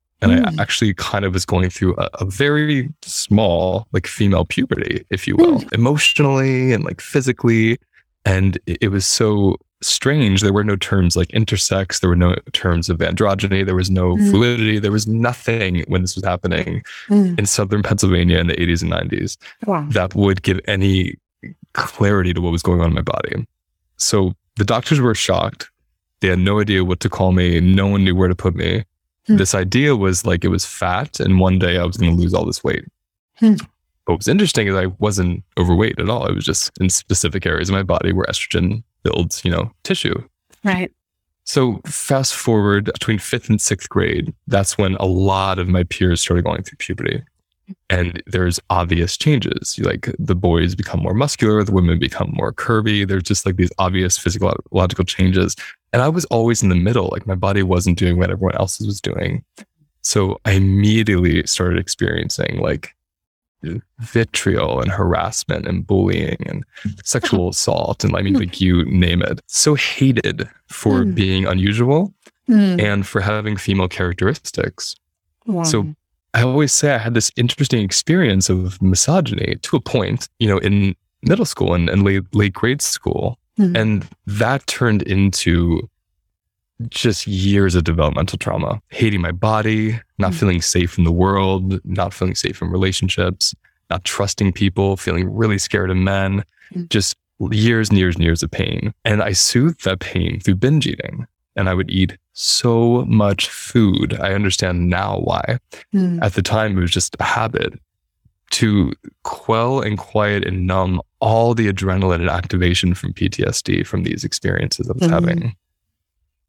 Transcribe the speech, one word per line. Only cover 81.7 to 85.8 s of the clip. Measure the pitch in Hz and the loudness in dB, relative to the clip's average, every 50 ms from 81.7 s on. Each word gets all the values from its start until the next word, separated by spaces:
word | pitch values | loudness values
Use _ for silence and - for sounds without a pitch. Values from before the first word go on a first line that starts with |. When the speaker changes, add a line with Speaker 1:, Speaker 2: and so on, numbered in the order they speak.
| 87 | 2
Speaker 1:
and, | 90 85 - | 2 2 2
and | - 101 98 | 4 4 4
late, | 98 98 98 92 92 - | 4 4 2 -2 -2 0
late | 104 104 101 92 | 2 2 2 0
grade | - - 117 135 147 - | 0 0 0 0 0 -2
school. | - - - - - - - - - 120 _ _ _ _ - | -6 -6 -4 -4 -4 -2 -2 -2 -4 -4 _ _ _ _ 2
Speaker 2:
Mm. | 208 180 175 | 2 2 4
Speaker 1:
And | 113 110 110 107 98 - - - _ - | 2 2 2 0 0 -2 -6 -16 _ -10
that | - 101 104 110 113 135 139 - | -6 -2 -2 0 0 0 -2 -4
turned | - - - 127 117 107 101 - | -6 -4 0 2 2 2 2 2
into | - 95 98 98 98 92 - - - 90 85 87 85 82 - | 0 2 2 2 2 2 0 0 2 2 2 2 2 0 0